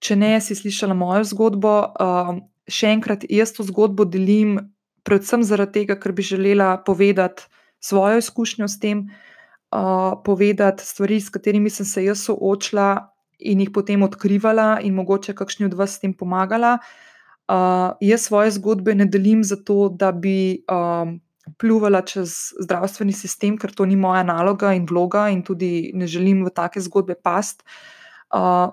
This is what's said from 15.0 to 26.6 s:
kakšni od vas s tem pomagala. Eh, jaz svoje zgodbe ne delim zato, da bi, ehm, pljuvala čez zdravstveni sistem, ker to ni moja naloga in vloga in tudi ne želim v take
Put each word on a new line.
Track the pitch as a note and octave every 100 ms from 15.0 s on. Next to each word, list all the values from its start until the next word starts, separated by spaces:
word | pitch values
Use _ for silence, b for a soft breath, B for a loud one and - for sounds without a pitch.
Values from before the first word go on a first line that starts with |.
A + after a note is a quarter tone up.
| F#3 G3 G3+ G3+
kakšni | G3 - G3+
od | F3+
vas | G3 -
s |
tem | G3
pomagala. | F#3 F3+ F#3 F#3+ A3+ A#3+ A#3+ B B B B B B -
Eh, | F#3+ F#3 F#3 F#3 -
jaz | G3+ A3+
svoje | - G#3 G#3+
zgodbe | G3+ G3+ G#3 F#3+ G3+
ne | G3+
delim | G3 G3 A3 G3+
zato, | G3 - G3+ G3+
da | F3 F#3+
bi, | F3 F#3+ F#3+ F#3+ F3+ -
ehm, | F3+ E3+ E3+ E3+ E3+ - _ - -
pljuvala | A3+ A3 G#3 F#3+
čez | G3 G3 F3 - - -
zdravstveni | F3+ F3+ G3 - G3+
sistem, | G3 F#3 - G3+ G#3+
ker | A3+
to | - F#3+
ni | G3
moja | F#3 F#3
naloga | F3+ E3 F3+ G3 G3+ F#3
in | E3
vloga | F3 F3+ G3+ G#3
in | F#3+
tudi | F3+ F3+ F3+ E3+ E3 F#3
ne | F3
želim | E3+ F#3 G3 F#3
v |
take | -